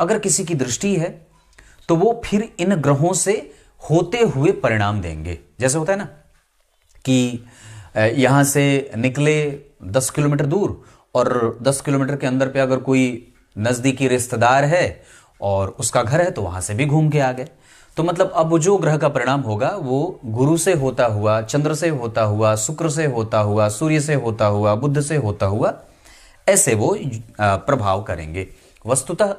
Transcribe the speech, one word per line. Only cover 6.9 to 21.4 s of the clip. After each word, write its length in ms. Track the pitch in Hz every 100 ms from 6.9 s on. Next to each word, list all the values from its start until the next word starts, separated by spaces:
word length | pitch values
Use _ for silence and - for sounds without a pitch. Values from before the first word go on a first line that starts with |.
| -
कि, 400 | - 131 123 120 - - - - - 107
अ, 40 |
यहां 440 | 110 139 123 139
से 460 | 139 147 143 139 135 107
निकले 640 | 127 127 147 151 147 143 - _
दस 260 | 90 117 131
किलोमीटर 360 | - 147 143 143
दूर 380 | 180 170 - - - _
और 440 | 123 127 123 113 -
दस 180 | 131 139
किलोमीटर 360 | - 139 135 143
के 100 | 135
अंदर 220 | 131 131
पे 120 | 135
अगर 160 | 131 131
कोई 580 | 127 131 127 117 - _ _ -
नजदीकी 500 | 110 123 131 131 131
रिश्तेदार 560 | 123 120 113 117 135
है 380 | 143 175 123 90 - - _ _
और 280 | 101 98 95
उसका 340 | - - 127
घर 180 | 117 151
है, 100 | 175
तो 120 | 175
वहां 180 | 92 90
से 140 | 90
भी 120 | 104 147
घूम 240 | 151 156
के 100 | 147
आ 120 | 131
गए। 160 | 127 131 - _ - - -
तो 60 |
मतलब, 300 | 170 175 185
अब 160 | 170 160
वो 80 | 165
जो 200 | 160 202
ग्रह 180 | 156 151
का 120 | 151
परिणाम 320 | 139 120 143
होगा, 280 | 117 104 139
वो 520 | 202 135 135 165 190
गुरु 320 | 127 110 139 165
से 160 | 190
होता 340 | 175 135 123 120
हुआ, 360 | 107 104 110